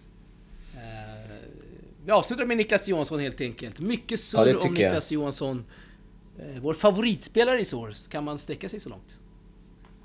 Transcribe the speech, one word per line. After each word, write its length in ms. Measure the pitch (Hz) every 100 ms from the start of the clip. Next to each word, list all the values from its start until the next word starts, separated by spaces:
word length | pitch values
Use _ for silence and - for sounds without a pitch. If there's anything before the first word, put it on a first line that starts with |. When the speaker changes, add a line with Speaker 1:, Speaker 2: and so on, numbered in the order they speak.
| - - - - - - -
Speaker 1:
Eh, 580 | 131 113 110 107 110 107 104 - - - - - - 156
vi 60 |
avslutar 340 | 208 - 247 240
med 120 | 233
Niklas 300 | 214 202 202
Johansson 320 | 175 143 156
helt 220 | 139 -
enkelt. 380 | 127 110 113 -
Mycket 400 | 185 240 - 226
surr 200 | - 214
Speaker 2:
Ja, 60 | 117
det 100 | 127
Speaker 1:
om 60 |
Speaker 2:
tycker 200 | - 175
jag. 60 | 95
Speaker 1:
Niklas 220 | 113 -
Johansson. 540 | 151 143 131 135 127 113 - - - - - - -
Eh, 220 | 147 131
vår 120 | 139
favoritspelare 840 | 156 208 190 233 196 - 220 240 247
i 60 | 196
Source. 460 | 123 113 104 -
Kan 120 | 156
man 140 | 147 147
sträcka 320 | - 143 151
sig 100 | 214
så 100 | 143
långt? 300 | 98 - - - - - - - - - -